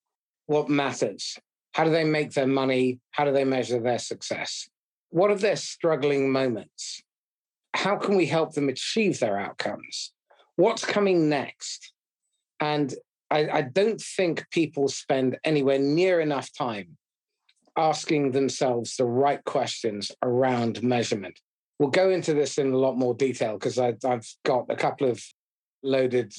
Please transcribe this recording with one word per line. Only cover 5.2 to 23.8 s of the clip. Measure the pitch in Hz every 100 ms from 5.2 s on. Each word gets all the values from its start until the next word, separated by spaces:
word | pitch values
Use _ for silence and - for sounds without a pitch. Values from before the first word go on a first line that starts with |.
| 208
are | 208
their | 202 160
struggling | - - 165 147 143 139 135
moments? | 135 131 107 - - - - _ _ _ _ _ _ -
How | - 185 202
can | - 196
we | 143
help | 160 156
them | 147 139
achieve | 131 - 226 202 127
their | 113 101
outcomes? | 98 - - - - - - _ _ _ _ -
What's | 202 -
coming | - 208 196 175 151
next? | 143 - - - - - _ _ _ _ _ _ -
And | 151 147 135 - _ _ -
I, | 151 151
I | 151
don't | 139 151 220 170
think | - - 175 135 -
people | 175 151 143 139
spend | - - 135 131 -
anywhere | 160 151 135 139
near | 139 156 185 170
enough | 151 139 - -
time | 127 104 87 76 _ _ _ _ _ _ _ -
asking | 160 151 - 151 139
themselves | 135 131 - 135 120 110 -
the |
right | 120 120 139 135
questions | - 143 127 - 113 104 98 -
around | 127 123 131 120 117 104
measurement. | 123 120 107 107 92 - _ _ _ -
We'll | 143
go | 180 190
into | 180 165
this | 147 135 -
in | 135
a | 131
lot | 131 123
more | 123
detail | 113 135 120 117 104
'cause | 127 113